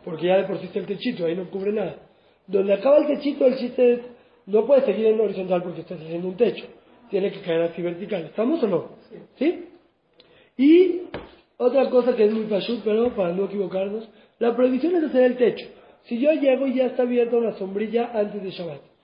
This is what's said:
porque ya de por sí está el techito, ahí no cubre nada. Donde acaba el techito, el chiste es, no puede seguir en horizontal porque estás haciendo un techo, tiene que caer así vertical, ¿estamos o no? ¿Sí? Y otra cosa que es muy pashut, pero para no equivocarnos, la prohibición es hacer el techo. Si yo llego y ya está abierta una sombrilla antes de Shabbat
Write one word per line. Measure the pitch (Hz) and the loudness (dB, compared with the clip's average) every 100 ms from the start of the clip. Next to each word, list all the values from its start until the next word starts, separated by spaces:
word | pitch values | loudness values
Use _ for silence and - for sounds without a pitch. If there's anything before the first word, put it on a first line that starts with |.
porque | - 156 175 | -12 -4 2
ya | 190 | 2
de | |
por | 196 185 | 0 -8
sí | |
está | 180 202 | -8 -8
el | |
techito, | 180 202 247 180 | -6 -6 -6 -4
ahí | 165 | -4
no | 180 175 | -4 -6
cubre | 196 196 | -4 -4
nada. | 214 175 143 - _ _ _ | -2 -6 -8 -20 _ _ _
Donde | - 196 196 | -4 -2 0
acaba | 196 262 302 | 2 6 4
el | 294 | 4
techito, | 277 285 - | 0 -2 2
el | 269 214 | 2 2
chiste | 240 - 247 | -4 2 4
es, | 240 - - _ _ | 2 -4 -20 _ _
no | - 214 | 0 0
puede | 226 277 | 4 4
seguir | - 202 220 | 4 2 2
en | 220 | 2
horizontal | 208 185 180 180 | 0 -2 -2 -2
porque | 175 160 | -2 -12
estás | - 170 | -12 -14
haciendo | 160 170 185 | -10 -8 -8
un | 180 | 0
techo, | 220 - - - _ _ - | 0 0 -14 -20 _ _ -6
tiene | 190 196 | -4 -4
que | - | -6
caer | 175 165 | -4 -2
así | 170 175 | -2 -4
vertical, | 175 170 208 190 | -6 -6 -6 -6
¿estamos | 156 - 233 330 | -6 -4 -2 0
o | 226 | 0
no? | 165 - - _ - - _ | -2 -4 -18 _ -20 -20 _
¿Sí? | 294 359 - _ _ _ _ _ _ _ _ - | -2 -2 -12 _ _ _ _ _ _ _ _ 2
Y | 277 349 370 - - - - - _ - | 6 8 6 2 -8 -12 -14 -20 _ -2
otra | 247 269 247 | 2 2 4
cosa | 247 233 | 2 2
que | - | 2
es | 214 | 2
muy | 220 | 2
pashut, | 214 196 180 233 | -2 -2 -2 -4
pero | 214 214 247 | -2 0 0
para | 214 175 | 0 -2
no | 180 | -2
equivocarnos, | 196 202 180 185 202 214 226 _ _ _ | -4 -4 -4 -4 -4 -8 -12 _ _ _
la | 233 | -2
prohibición | 233 254 254 330 359 | 2 2 2 0 0
es | |
hacer | 302 254 | 0 2
el | 254 247 | 2 4
techo. | 233 - - - - _ | 0 0 -12 -20 -20 _
Si | - 233 | -10 0
yo | 294 | 0
llego | 311 277 254 269 | 2 2 2 0
y | |
ya | 254 247 | 0 -2
está | 240 | 0
abierta | 247 247 233 240 | 0 0 2 0
una | 220 | 0
sombrilla | - 190 196 220 233 247 | -4 -8 -6 -2 -2 -2
antes | 220 208 208 | -2 -4 -6
de | 190 | -10
Shabbat | 180 170 139 _ _ | -10 -12 -12 _ _